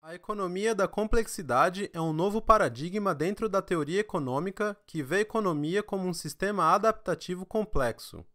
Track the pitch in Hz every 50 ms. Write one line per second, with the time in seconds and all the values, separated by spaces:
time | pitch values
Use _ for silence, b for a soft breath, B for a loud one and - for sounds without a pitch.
0 | - 160 170 180 - - 214 208 196 180 175 185 208 226 226 196 196 175 - -
1 | 214 214 - 233 220 - - - 180 131 120 127 147 180 180 190 202 - - 170
2 | 165 165 156 156 175 202 202 220 214 - 220 214 185 139 117 117 147 180 180 214
3 | 202 196 175 135 151 175 208 - 226 214 190 196 185 - 185 165 147 139 165 196
4 | 208 208 - 175 143 127 127 139 165 196 190 - 208 208 202 _ _ - - 160
5 | 143 127 160 196 214 208 - 226 214 185 165 147 147 151 180 202 208 - - 196
6 | 185 185 170 - - 156 - _ - 196 208 196 170 156 180 208 196 220 214 -
7 | - - 170 151 - - 180 180 185 _ - 220 214 208 - 143 131 117 110 -
8 | - - - 80 85 -